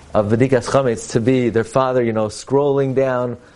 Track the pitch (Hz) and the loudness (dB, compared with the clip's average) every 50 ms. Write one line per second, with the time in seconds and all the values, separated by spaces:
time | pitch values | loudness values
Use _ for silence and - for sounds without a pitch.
0 | - - - 104 104 104 113 113 131 131 135 120 110 - - 135 139 123 117 110 | -14 -2 0 0 0 2 2 2 2 2 2 0 0 0 0 2 2 2 0 -2
1 | - - - 127 110 123 131 127 123 117 98 113 110 - - 135 131 127 127 127 | -4 -4 -2 0 2 2 2 2 2 2 0 0 -2 0 0 0 0 2 2 0
2 | 120 117 110 110 110 104 - - - - 131 139 143 143 139 139 139 135 127 135 | 0 0 0 -2 -2 -4 -4 -10 -6 -2 0 0 2 2 0 0 0 0 0 0
3 | 135 131 127 123 123 123 120 - - - - | 0 0 0 -2 -4 -4 -6 -10 -14 -20 -20